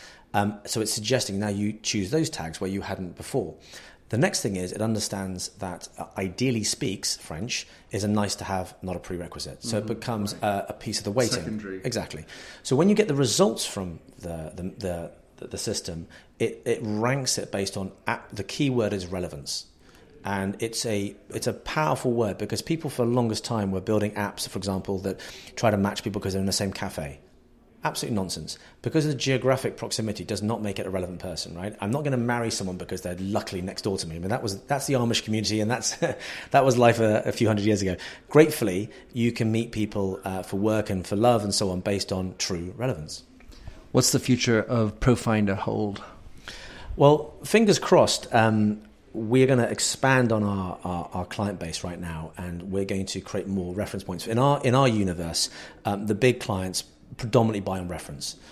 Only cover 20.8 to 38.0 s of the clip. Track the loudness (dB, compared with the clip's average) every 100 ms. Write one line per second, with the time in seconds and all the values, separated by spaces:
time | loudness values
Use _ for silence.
20.8 | -2 -2 -2 -8 -10 -4 -4 -4 -4 0
21.8 | 0 0 0 0 0 -2 -4 -4 -2 -4
22.8 | -4 0 2 2 2 -2 -2 -2 0 -2
23.8 | 0 2 2 -2 -4 -4 -8 -6 -4 -4
24.8 | -2 -4 -4 -6 -10 -16 -14 0 2 4
25.8 | 2 0 -4 -4 -2 -2 0 0 -2 -4
26.8 | -8 -6 -8 -10 -20 -20 _ _ _ -8
27.8 | -6 -4 -2 -2 -2 -6 -10 -14 -18 -8
28.8 | -2 0 2 0 0 2 2 2 0 -6
29.8 | -6 -4 -4 -4 -4 -2 -2 -2 -4 -4
30.8 | -4 -4 -4 -6 -8 -8 -8 -8 -8 -4
31.8 | -2 -2 0 0 0 0 0 -2 -4 -6
32.8 | -6 -6 -6 -4 -2 -2 -2 -6 -6 -4
33.8 | -2 -2 -4 -6 -2 -2 -2 -6 -2 -2
34.8 | 2 2 2 0 0 0 2 2 2 0
35.8 | -2 -2 -2 -2 -8 -12 2 6 6 8
36.8 | 8 8 4 4 2 2 4 4 4 4
37.8 | 2 -2